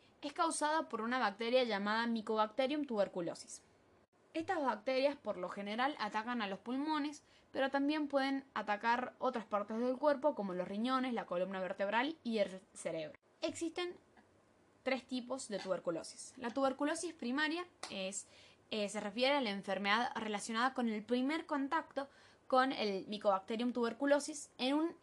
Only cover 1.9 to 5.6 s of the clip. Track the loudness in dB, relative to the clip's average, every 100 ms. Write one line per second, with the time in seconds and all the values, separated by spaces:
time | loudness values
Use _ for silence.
1.9 | 0 0 -2 0 2 2 2 0 0 -2
2.9 | 0 0 0 -6 -6 -12 -16 _ _ _
3.9 | _ _ _ _ -6 -2 0 0 0 0
4.9 | 2 2 2 -6 -4 -4 -6